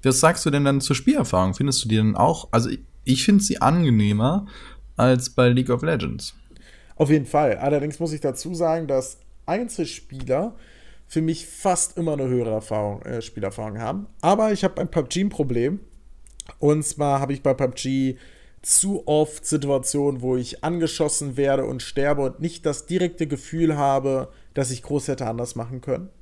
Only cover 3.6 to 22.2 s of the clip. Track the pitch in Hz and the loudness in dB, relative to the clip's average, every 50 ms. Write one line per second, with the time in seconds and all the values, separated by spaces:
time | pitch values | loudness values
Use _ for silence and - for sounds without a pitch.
3.6 | - 127 156 175 170 147 117 107 104 104 104 104 110 131 170 202 202 - - - | 2 2 4 4 4 4 4 4 4 4 2 2 2 2 2 0 -2 -6 -16 -18
4.6 | - - - - - - - - 120 127 127 127 127 - - - 123 123 123 127 | -20 -20 -20 -20 -20 -18 -2 2 4 4 4 2 0 -4 0 4 4 4 4 4
5.6 | 127 127 120 120 143 160 165 127 98 69 - - - - - - - - - - | 2 2 0 0 0 0 0 0 -2 -4 -6 -8 -10 -14 -16 -18 -20 -20 -20 -20
6.6 | - - - - - - - - 156 139 151 151 135 - - 147 151 135 107 - | -20 -20 -20 -20 -20 -20 -2 -2 2 4 4 4 2 2 2 2 4 4 2 2
7.6 | 131 135 151 143 135 151 147 - 165 165 156 - - 143 127 - - 160 185 165 | 0 0 0 2 0 -2 -4 -4 -6 -4 -4 -2 -4 -4 -4 -4 -8 -8 -4 -2
8.6 | 170 160 160 165 160 139 139 131 131 - - - - - - - - - 165 208 | 0 0 0 0 0 0 0 -2 -2 -4 -12 -18 -20 -20 -20 -16 -6 -4 -4 -2
9.6 | 247 226 - - 170 170 - - - - 135 135 127 - 127 143 180 233 - - | -2 -6 -4 -6 -6 -6 -6 -14 -16 -16 -12 -12 -4 -2 0 0 0 -4 -6 -12
10.6 | - - - - - - - - - - - 160 160 160 165 156 - - - - | -20 -20 -20 -20 -20 -20 -20 -20 -20 -4 -2 0 0 0 -2 -4 -6 -16 -16 -4
11.6 | - 196 180 175 - - - - 170 165 151 143 135 131 127 123 120 110 110 107 | 0 0 2 2 0 -4 -4 -4 -2 -2 -2 -2 -2 0 0 0 0 0 -2 -4
12.6 | 107 - 110 104 104 104 101 101 - - 120 117 107 - - - 101 95 98 - | -4 -2 -2 -2 -2 -2 -4 -6 -8 -8 -8 -8 -8 -10 -10 -6 -6 -6 -6 -6
13.6 | 113 110 101 107 117 110 147 196 202 - - - - 160 196 214 220 220 208 196 | -10 -8 -8 -8 -6 -6 -6 -6 -8 -10 -12 0 2 4 4 4 4 2 2 2
14.6 | - 185 - - - - - 160 151 - - 175 196 208 - - 151 131 123 117 | 0 0 0 0 -6 -2 0 -2 -2 0 -2 -2 -2 -2 0 -2 -2 0 0 0
15.6 | 120 139 180 202 - - - - - - - - - - - - - - - - | 0 0 -2 -4 -8 -14 -20 -20 -20 -20 -20 -20 -20 -20 -20 -20 -18 -18 -10 0
16.6 | - 147 151 156 147 - - - 147 143 139 139 139 135 139 135 - 143 131 131 | 2 2 2 2 0 -4 -4 -2 0 2 2 2 0 -2 -4 0 2 0 2 2
17.6 | 143 127 123 - - 131 135 135 135 131 127 - - - - - - - - - | 0 -2 -2 -4 -4 -2 0 2 0 0 -2 -4 -12 -20 -20 -20 -20 -20 -20 -12
18.6 | - - - - - 196 196 185 - - 151 151 151 151 - - - - 151 151 | -2 2 2 2 2 2 -2 -2 0 2 2 2 2 0 -2 -12 -6 -2 -2 -2
19.6 | 139 139 139 135 131 - - 143 143 143 135 131 120 127 127 127 123 - - - | 0 0 0 0 0 -2 -2 0 0 0 -2 -2 -2 -2 0 0 -2 -6 -10 -6
20.6 | - 156 175 175 165 156 160 - 160 147 - - 147 139 123 131 139 139 135 135 | -4 -4 -2 0 -2 -2 0 -2 -2 0 0 -4 -4 -4 -2 0 2 2 2 0
21.6 | 131 - 131 127 - - - 143 135 147 147 143 | 0 -2 -6 -6 -8 -6 -4 -2 0 0 2 0